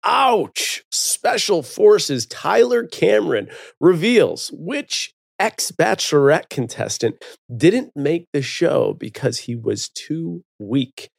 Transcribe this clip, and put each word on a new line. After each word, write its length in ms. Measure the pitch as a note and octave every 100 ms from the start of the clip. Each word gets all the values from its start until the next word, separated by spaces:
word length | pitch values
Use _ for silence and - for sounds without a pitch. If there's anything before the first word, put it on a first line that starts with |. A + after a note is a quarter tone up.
Ouch! 760 | F#3+ A#3 C4+ G#3+ D3+ - - - _
Special 720 | - - - A#3 B3 - F3+
Forces 640 | C3+ - G#3 G#3 - C3+
Tyler 600 | A2+ - D#3 G#3+ B3 A#3+ A#3+
Cameron 640 | - F3 G#3+ G#2+ A2+ - - - _
reveals 680 | E3 F3 G3+ A#3+ A#2+ - -
which 580 | - E3 C#4 D4 - - _ _ _
ex-Bachelorette 1080 | G#3+ - - - E3 A2+ - D3 C#3 D#3 -
contestant 720 | - A#2 - G#2 - A2+ - - - _
didn't 380 | A#2+ D#3 A#3 -
make 320 | - C#3 E3+ -
the 80 | D3
show 520 | C3 - E3+ C3+ A#2
because 440 | - G#2 - C3 -
he 160 | - A#2+
was 340 | A2 G2+ -
too 520 | - - D#3 E3 E3+ _ _
weak. 500 | G#2 C3 C3 - -